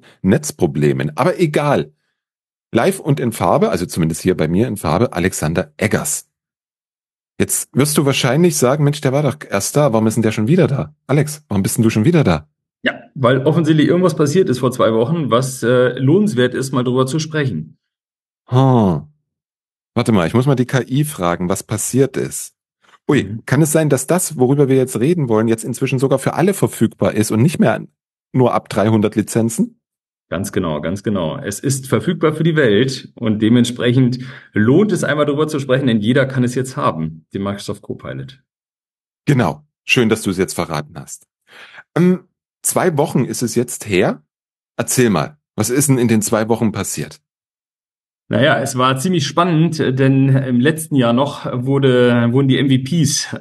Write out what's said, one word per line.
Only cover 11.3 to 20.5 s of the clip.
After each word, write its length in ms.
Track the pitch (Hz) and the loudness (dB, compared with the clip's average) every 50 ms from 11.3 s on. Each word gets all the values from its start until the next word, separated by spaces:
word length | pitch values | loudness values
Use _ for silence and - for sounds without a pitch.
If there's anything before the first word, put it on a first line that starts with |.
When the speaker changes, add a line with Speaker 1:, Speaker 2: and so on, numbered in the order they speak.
| - - _ - | -6 -14 _ -4
Speaker 1:
warum 120 | 104 98 | -4 -2
bist 160 | 95 - - | -2 -2 0
denn 60 | - 110 | 2 2
du 80 | 110 | 2
schon 140 | - 110 107 | 2 2 2
wieder 180 | 160 175 156 147 | 4 4 4 4
da? 260 | 92 85 73 - _ _ _ _ _ _ _ | 2 0 -2 -4 _ _ _ _ _ _ _
Speaker 2:
Ja, 140 | - - - - - - - | -6 -6 -6 -6 -16 -16 -8
weil 320 | 143 120 117 135 131 135 | 0 2 2 2 2 2
offensichtlich 420 | 151 147 170 156 151 160 151 131 | 0 0 2 2 2 2 2 4
irgendwas 280 | - 165 180 185 175 - | 2 2 2 2 0 2
passiert 340 | - 151 143 151 190 185 - | 0 0 2 2 0 2 2
ist 100 | 123 120 | 0 0
vor 120 | 135 123 | 0 -2
zwei 200 | 117 - 98 110 113 | 0 2 0 2 2
Wochen, 360 | 110 120 117 165 175 147 110 | 0 0 0 -2 -4 -2 0
was, 320 | 113 123 135 135 - - | 0 0 0 -2 -6 -4
äh, 380 | 117 117 127 123 127 123 123 - | 0 0 2 2 2 0 0 0
lohnenswert 560 | 135 135 165 202 214 107 120 123 123 123 - | 0 2 2 2 2 0 0 0 0 0 0
ist, 160 | 101 131 135 | -4 -6 -2
mal 120 | 139 127 120 | -2 -2 -2
drüber 220 | 127 120 131 131 | 0 0 0 0
zu 140 | 131 165 156 | 0 -2 -4
sprechen. 580 | 160 - 156 151 139 123 87 78 78 - - _ _ _ _ _ _ _ _ _ _ _ _ _ _ | -6 -4 -4 -4 -4 -4 -4 -6 -10 -12 -18 _ _ _ _ _ _ _ _ _ _ _ _ _ _
Speaker 1:
Hm. 560 | - 123 127 135 131 127 117 107 92 82 73 - - _ _ _ _ _ _ _ _ _ _ _ _ _ _ _ _ - | -2 2 2 4 4 4 4 4 2 0 -2 -6 -12 _ _ _ _ _ _ _ _ _ _ _ _ _ _ _ _ -4
Warte 180 | 117 120 120 110 | -2 0 2 2
mal, 120 | 92 82 | 2 2
ich 80 | 82 - | 2 2
muss 140 | 117 127 | 2 2
mal 80 | 147 | 2